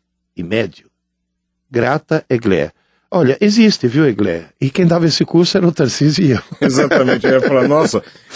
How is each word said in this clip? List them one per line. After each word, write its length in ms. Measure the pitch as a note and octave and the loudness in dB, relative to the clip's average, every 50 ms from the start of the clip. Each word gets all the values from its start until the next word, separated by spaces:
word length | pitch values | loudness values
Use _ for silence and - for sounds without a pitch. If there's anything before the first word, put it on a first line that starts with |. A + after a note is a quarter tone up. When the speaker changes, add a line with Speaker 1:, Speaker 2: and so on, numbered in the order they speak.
| _ _ _ _ _ _ _ | _ _ _ _ _ _ _
Speaker 1:
e 80 | - F2 | -12 -8
médio? 440 | E2+ G#2 A2+ G#2+ E2+ - - _ _ _ _ _ _ _ _ _ _ _ _ _ _ _ _ _ - | -6 -4 -4 -4 -6 -10 -18 _ _ _ _ _ _ _ _ _ _ _ _ _ _ _ _ _ -6
Grata, 540 | B2+ A#2+ A#2 B2 C#3+ D3+ _ - D#3 D#3 - - | -4 -2 -2 -2 -2 -4 _ -4 -4 -4 -2 -2
Eglé." 420 | C3 A#2 - G#2 F#2 D#2 C#2+ D#2 - _ _ _ _ _ _ - - | -4 -2 -2 0 -2 -2 -2 -4 -8 _ _ _ _ _ _ -4 -2
Olha, 240 | F3+ D3+ B2 C3+ - | 0 0 0 0 0
existe, 480 | G#3 G#3 G#3 A#3 A3 G#3+ - - - B2 | 0 0 4 4 4 4 2 0 -2 -2
viu, 180 | A2+ D3+ D#3+ | 0 2 0
Eglé? 400 | C#3 G#2 G#2 G#2 F#2 E2+ E2 E2 - _ - | 0 0 0 -2 -2 -4 -6 -10 -14 _ -6
E 100 | C3+ C3 | -6 -4
quem 160 | - - F3+ | 0 0 2
dava 180 | E3 E3 F3 E3 | 2 2 2 0
esse 200 | E3 - - D3+ | 0 0 -2 -2
curso 320 | - - E3+ F3+ - - | 0 2 2 2 2 0
era 100 | F#3+ F3+ | 0 0
o 40 | E3+ | 0
Tarcísio 540 | D#3 - D3 A#2 - - C#3+ D#3 D3 F3+ F#3+ | 0 0 -2 -2 0 0 0 0 0 2 2
e 60 | C#3 | 2
eu. 100 | B2 G2 - - | 0 0 -4 -8
<laughs> 80 | - - | -8 -4
Speaker 2:
Exatamente, 640 | C#3+ C#3+ B2+ C3+ D3 C#3 E3 D3 C3 B2+ B2+ A#2 - | -2 -2 0 0 0 2 2 0 2 0 0 0 0
eu 80 | C3 C3 | 0 2
ia 80 | C3 | 2
falar, 260 | B2+ - C#3 C3 B2 | 2 2 0 0 2
"Nossa, 340 | C#3 D3 D#3 D#3 - - G#2 - - - - _ - - | 2 2 0 0 0 -2 -4 -6 -8 -20 -20 _ -14 -6